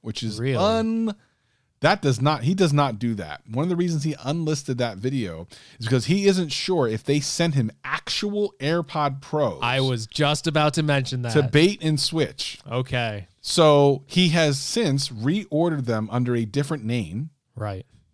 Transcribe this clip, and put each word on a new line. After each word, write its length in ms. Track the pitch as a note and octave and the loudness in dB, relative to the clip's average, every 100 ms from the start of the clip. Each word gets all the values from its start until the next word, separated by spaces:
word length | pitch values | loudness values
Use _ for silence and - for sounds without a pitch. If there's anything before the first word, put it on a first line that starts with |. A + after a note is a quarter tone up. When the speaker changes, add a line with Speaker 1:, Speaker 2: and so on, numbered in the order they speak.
Speaker 1:
which 220 | A2 G#2+ | -12 -8
is 160 | A2+ G#2+ | -8 -4
Speaker 2:
Really? 160 | B2+ C3 | -2 0
Speaker 1:
un-, 580 | G3 A3+ A3 A3+ A3+ G#3 _ _ _ _ _ - | 2 0 0 -2 -2 -4 _ _ _ _ _ -2
that 200 | D3 G3 | 0 2
does 180 | D3 A2+ | 2 2
not, 220 | C#3 D3 | 0 0
he 120 | B2 | 0
does 180 | F#3+ F3 | 2 2
not 260 | C#3+ C#3 G#2+ | 4 0 0
do 160 | A#2+ | -4
that. 280 | G#2+ D#2+ D2 - | -4 -8 -12 -8
One 140 | A2+ | -4
of 40 | E3+ | -2
the 80 | E3+ | 0
reasons 260 | F3 D#3+ | 0 -2
he 140 | D#3 D3+ | -4 -4
unlisted 540 | B2 E3 D#3 D3+ - B2 | -4 -4 -2 -4 -4 -2
that 200 | A#2+ F#2+ | -2 -2
video 480 | B2 C3+ G2+ D#2+ E2+ - - - | -4 -4 -6 -8 -14 -18 -20 -10
is 80 | A2+ | 0
because 200 | B2+ A2+ | 0 2
he 200 | F#3+ G3 | 2 4
isn't 220 | F#3 E3 | 2 0
sure 380 | C#3 - F3+ B2 | -4 -2 0 0
if 160 | A2 | -2
they 160 | - D3 | 0 -2
sent 340 | C#3 - E3+ | 0 0 0
him 160 | C#3 A2 - | 2 -2 -4
actual 680 | C3 C#3 - - G#3 G#3 G#3 - | -8 -8 -4 -4 -4 -2 -4 -4
AirPod 600 | C#3 E3+ E3 D#3 D3 C#3 | -2 -2 -2 -2 -2 -2
Pros 400 | - D3+ C3 E2+ | -4 -2 0 -2
Speaker 2:
I 180 | A#2+ C3+ | -2 0
was 260 | C3 A#2+ G#2+ | 0 -2 -4
just 400 | - D3 D3+ E3 | 0 0 0 0
about 260 | D3+ D3+ | 2 2
to 80 | D#3 | 2
mention 400 | D3+ C#3+ B2 B2+ | 2 0 0 -4
Speaker 1:
to 180 | A#2+ C3 | 0 2
Speaker 2:
that. 100 | C3+ | 4
Speaker 1:
bait 280 | D3 F3 G3+ | 6 4 4
and 160 | D#3 D3+ | 0 0
switch. 600 | - E3 B2+ - - - - | 0 0 -2 -4 -10 -10 -6
Speaker 2:
Okay. 600 | C3+ B2+ B2+ A#2 G#2 F#2+ _ | -4 -2 -2 -4 -6 -12 _
Speaker 1:
So 640 | - - D#3 C#3+ C#3+ C3+ - | -4 6 8 8 6 4 0
he 240 | F3 F3+ | 2 4
has 280 | E3+ D#3 C3+ | 4 2 0
since 500 | - A#3 G#3 C3+ C#3 | -2 0 0 0 -2
reordered 760 | A2+ A#2+ G3 G3 D3+ E3+ D3+ | -4 -2 -2 -2 0 0 0
them 240 | B2 A2+ A2 | -2 -2 -2
under 240 | A#2+ B2 | -2 0
a 100 | A#2+ | 0
different 400 | A2 C3+ C#3+ D#3 | -2 -2 -2 -4
name. 460 | G#2+ A#2+ F2 G2 D#3 _ _ | -4 -4 -4 -6 -8 _ _
Speaker 2:
Right. 300 | - G#2 F#2+ - _ _ | -10 -8 -8 -12 _ _